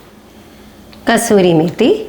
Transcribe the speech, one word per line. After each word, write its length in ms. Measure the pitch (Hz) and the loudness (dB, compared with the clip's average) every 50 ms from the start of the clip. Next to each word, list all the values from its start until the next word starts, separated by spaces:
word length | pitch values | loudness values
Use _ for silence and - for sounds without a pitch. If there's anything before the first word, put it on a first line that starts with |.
| - - - - - - - - - - - - - - - - - - - - - | -20 -20 -20 -20 -20 -20 -20 -20 -20 -20 -20 -20 -20 -20 -20 -20 -20 -20 -20 -8 -4
കസൂരി 440 | - 233 220 - - 214 202 180 180 165 156 | -2 -2 -2 0 0 2 2 2 2 2 2
മേത്തി 300 | 165 170 - - 220 311 427 - - | 0 -2 -2 0 0 0 0 -2 -6